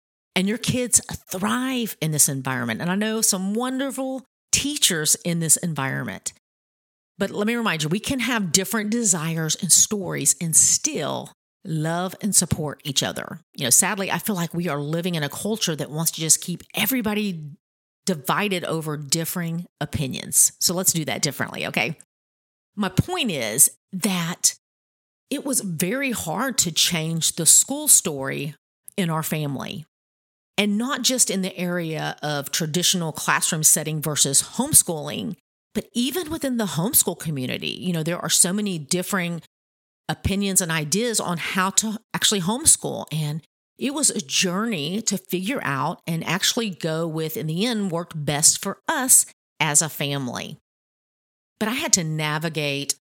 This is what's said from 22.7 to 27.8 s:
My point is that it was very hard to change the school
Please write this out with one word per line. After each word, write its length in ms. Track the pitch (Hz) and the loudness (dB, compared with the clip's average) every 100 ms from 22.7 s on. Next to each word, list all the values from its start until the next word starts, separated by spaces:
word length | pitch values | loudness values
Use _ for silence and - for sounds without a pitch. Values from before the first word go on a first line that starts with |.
| - | -4
My 140 | 190 | 0
point 420 | 185 - 359 262 | 2 0 0 0
is 380 | 151 110 113 - - _ | 0 0 4 4 4 _
that 640 | 185 202 185 165 180 - - _ _ _ _ _ _ _ | -2 0 0 -2 0 0 0 _ _ _ _ _ _ _
it 160 | 277 285 | -6 -2
was 160 | 262 | -2
very 500 | 202 160 180 254 277 | -2 -4 -4 -2 -2
hard 460 | 226 165 165 262 233 | -4 -4 -4 -2 -2
to 120 | 180 | -2
change 640 | 160 - 165 160 165 - - | 0 0 0 -2 -2 -2 0
the 100 | 160 | 6
school 420 | - - 277 | 6 6 -2